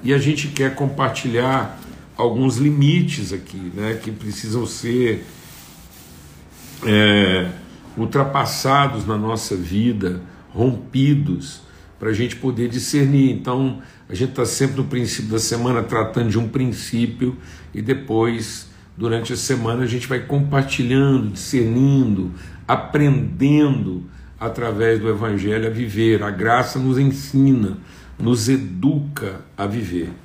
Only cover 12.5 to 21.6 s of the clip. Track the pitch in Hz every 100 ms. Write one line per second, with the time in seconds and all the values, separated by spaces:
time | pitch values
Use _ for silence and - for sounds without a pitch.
12.5 | 113 120 117 - 147 139 139 131 107 -
13.5 | 127 135 117 - - - 92 127 - 117
14.5 | - 135 - 120 123 117 - 107 110 -
15.5 | 117 120 117 - 117 110 - 113 107 113
16.5 | 135 127 110 - 117 117 - 123 127 -
17.5 | - - - 107 135 - 110 117 117 113
18.5 | - - - - - 113 113 110 123 -
19.5 | 127 113 120 127 123 120 127 - 143 143
20.5 | 139 135 - 120 131 139 131 107 90 -
21.5 | 131